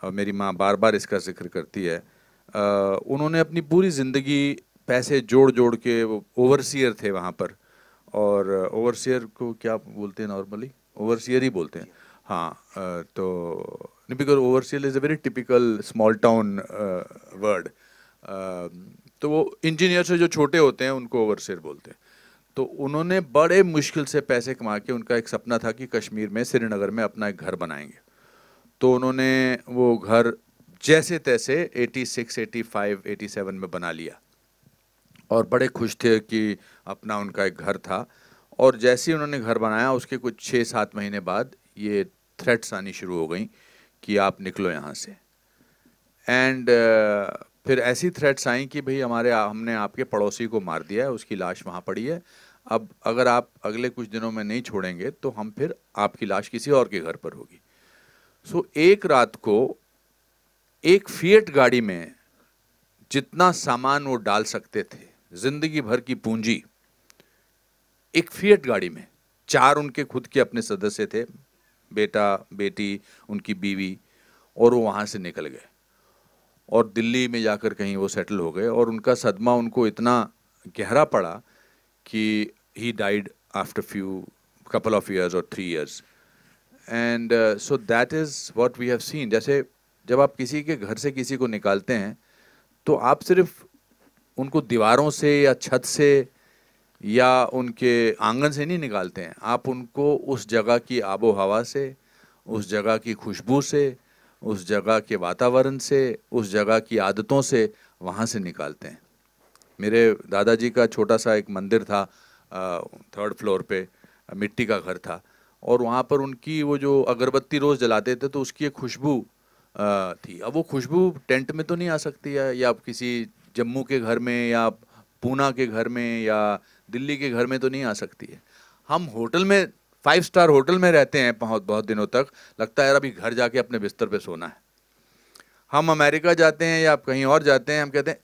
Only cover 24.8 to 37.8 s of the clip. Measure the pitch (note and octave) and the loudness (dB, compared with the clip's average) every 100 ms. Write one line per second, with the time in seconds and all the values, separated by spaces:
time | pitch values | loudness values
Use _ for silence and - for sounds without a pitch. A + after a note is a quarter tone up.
24.8 | A#2 A#2+ A2 A#2+ A2+ A2+ A#2+ A#2 A2+ A2+ | -4 -8 -2 -4 -2 -8 -4 -4 -4 -8
25.8 | B2+ A2+ G2+ G#2+ G#2 A2 B2 B2 A2+ G2+ | -6 -6 -6 -8 -6 -4 -2 -2 0 -2
26.8 | G2 A2+ G#2+ A2 G#2 F#2 E2+ F2+ E2+ C#2+ | -4 -2 -4 -4 -8 -6 -8 -8 -8 -10
27.8 | D2 - _ _ _ _ _ _ _ - | -14 -20 _ _ _ _ _ _ _ 0
28.8 | B2+ B2 B2+ C3 C3 C3 C3 B2 - B2 | 2 4 0 0 2 2 0 -2 -6 2
29.8 | B2 A2+ G2 A2+ A2+ - _ _ _ _ | 2 2 4 4 4 -2 _ _ _ _
30.8 | D3 D#3 D3+ E3 C3+ A#2 - D#3 E3+ A#2+ | 4 4 4 -4 0 0 0 -2 -2 -2
31.8 | A#2 C3 A#2+ B2+ A#2 B2 A2 A#2 A2 G#2 | -4 -4 -6 -8 -8 -8 -8 -8 -6 -4
32.8 | G#2 G2 G2+ G2+ G#2 G#2+ G2 F#2+ F#2 F2+ | -4 -4 -8 -10 -10 -8 -8 -8 -10 -8
33.8 | E2+ E2 D#2 - _ _ _ _ _ _ | -8 -8 -12 -16 _ _ _ _ _ _
34.8 | _ _ _ _ - A2+ - B2 C3 - | _ _ _ _ -2 0 2 0 0 -2
35.8 | A2 - A#2 A2 - A2 G#2+ G2 _ _ | -6 0 2 2 2 -4 -2 -6 _ _
36.8 | F#2+ G2 A2 G#2 G2+ G2 G2 - G2 F#2+ | -16 -14 -8 -8 -6 -2 -4 -2 -6 -6